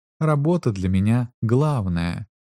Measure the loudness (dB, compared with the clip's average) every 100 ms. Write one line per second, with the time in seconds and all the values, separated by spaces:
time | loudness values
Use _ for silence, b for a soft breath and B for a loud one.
0 | _ -4 0 2 2 0 0 -2 0 2
1 | 2 0 -2 _ 0 2 2 0 -2 -2
2 | -2 -6 -12 _ _